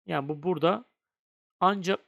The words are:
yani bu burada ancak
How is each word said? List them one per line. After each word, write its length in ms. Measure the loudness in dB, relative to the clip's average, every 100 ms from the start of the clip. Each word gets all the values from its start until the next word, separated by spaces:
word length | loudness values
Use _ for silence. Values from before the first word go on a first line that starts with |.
| -6
yani 240 | -6 -4
bu 140 | -6
burada 420 | -4 0 2 0 -6 _ _ _ _ _ _ 0
ancak 400 | 2 2 0 -2